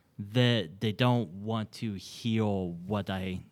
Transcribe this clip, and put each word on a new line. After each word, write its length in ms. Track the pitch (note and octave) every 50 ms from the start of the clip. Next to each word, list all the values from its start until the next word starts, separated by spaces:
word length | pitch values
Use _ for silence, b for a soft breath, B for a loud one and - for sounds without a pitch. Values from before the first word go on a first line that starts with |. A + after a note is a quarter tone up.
| b b b - G2+ G2+
that 480 | G#2+ B2+ B2 B2 A#2+ A2+ F2+ D#2 F2 G2
they 120 | A#2 A2
don't 360 | G2+ - B2+ B2 B2 A#2+ A2 D#2
want 400 | F2 G2 G2+ A2 A2 A2+ G#2+ -
to 200 | - - A#2+ A2 G2+
hear 500 | F#2 - - - - - A#2 A2 A2+ A2
what 640 | G#2 G2+ F#2+ F#2 F2 F2 E2+ F2 F#2+ G#2+ G2+ G2 -
I 300 | F#2+ F#2+ F#2 F#2+ F#2 F2+ E2 -